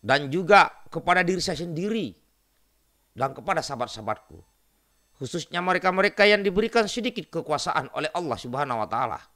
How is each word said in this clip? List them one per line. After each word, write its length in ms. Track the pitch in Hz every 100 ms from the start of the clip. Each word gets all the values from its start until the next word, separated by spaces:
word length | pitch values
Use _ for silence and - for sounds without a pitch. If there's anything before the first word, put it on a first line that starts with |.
| 104
dan 240 | 139 143
juga 400 | 160 180 202 165 - -
kepada 400 | 165 175 180 180
diri 160 | 185
saya 240 | 196 151 175
sendiri 480 | 156 202 226 143 85 _ _ _ _ _ _ _ _ _
dan 240 | - 135
kepada 240 | 127 107 170
sahabat-sahabatku, 800 | - 131 117 - 104 107 _ 85 _ _ _ _ _ _ _ _
khususnya 400 | 131 170 - 175
mereka-mereka 720 | 180 180 185 185 202 - 208
yang 160 | 208 202
diberikan 400 | 185 226 233 208
sedikit 400 | - 233 233 -
kekuasaan 640 | 170 151 147 180 156 135
oleh 160 | - 147
Allah 240 | 175 170 113
Subhanahu 480 | 123 127 143 117 104
wa 0 |
taala. 320 | 113 123 - -